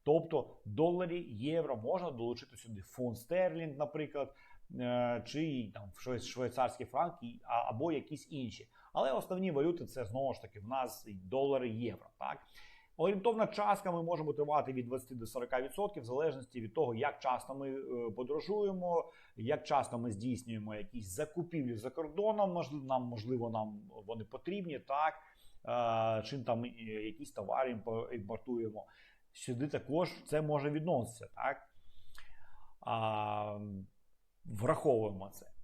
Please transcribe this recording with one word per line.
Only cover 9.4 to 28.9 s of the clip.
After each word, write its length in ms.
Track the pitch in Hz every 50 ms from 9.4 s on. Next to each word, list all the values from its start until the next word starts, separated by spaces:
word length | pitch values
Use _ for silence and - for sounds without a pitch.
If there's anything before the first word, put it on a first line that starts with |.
| 190 185
валюти — 340 | 147 139 147 175 170 170 123
це, 200 | - - 131 117
знову 280 | 98 113 131 139 131 117
ж 80 | -
таки, 180 | - - - 107
в 80 | 98
нас 400 | 117 131 135 127 117 - - -
долари, 640 | 113 101 92 92 92 123 135 139 139 139 131 123 117
євро, 400 | 110 113 123 107 90 - - - _ -
так? 200 | 67 67 76 - - - - - - - - - - _ _
Орієнтовна 500 | - 160 196 208 190 196 240 220 220 208
частка 440 | - - 208 208 208 202 196 - 185
ми 120 | 175 170 165
можемо 300 | 165 175 156 156 147 147
тримати 400 | 143 147 147 151 147 - 135 131
від 120 | 127 120
двадцяти 300 | 117 131 127 - - 131
до 120 | 117 113
сорока 340 | 110 - 127 120 - 131 127
відсотків, 420 | 131 135 - 196 208 202 202 156 113
в 20 |
залежності 560 | 117 123 139 160 156 135 135 123 - - 123
від 120 | 110 110 -
того, 220 | 165 147 123 113
як 240 | 110 139 143 - -
часто 360 | - 131 123 117 - - 135
ми, 240 | 139 139 135 135 135
е, 320 | 135 131 123 120 120 113
подорожуємо, 1000 | 98 123 127 123 147 156 151 180 208 208 208 196 190 185 180 175 170 165 - - - - - - -
як 280 | - 110 123 151 147 151
часто 340 | - 151 135 120 - 127
ми 140 | 117 120 120
здійснюємо 640 | 104 98 113 127 120 - - 113 113 107 107 107 107
якісь 400 | 107 104 - - 120 104 95 90
закупівлі 600 | - 151 151 - 175 170 170 170 156 131 120 120
за 120 | 104 110 127
кордоном, 640 | - 165 160 151 151 190 208 220 214 208 202 190
можли-, 320 | 175 170 151 127 147 147 131
нам, 200 | 131 131 127 123
можливо, 460 | 120 120 110 107 123 127 120 117 117
нам 320 | 110 110 107 107 104 104 - - - 113 101
вони 180 | 98 117 110 107
потрібні, 560 | - - - - 170 196 202 180 170 143 123
так? 340 | - - 139 143 151 156 - - - - - _ - - - - - 117 117 123 120 117 113 113 110 113 113 110
Е, 40 | 110
чим 200 | - 143 139 113
там, 200 | - 117 117 120
е, 40 | 123 120 117 113 110 107 107 107
якісь 260 | 110 107 - 147 -
товари 420 | - 110 101 98 117 127 135 127 120
імпо-, 400 | 107 98 117 113 113 120 - 123
імпортуємо. 720 | 113 98 101 113 110 - 131 120 117 113 110 107 104 - -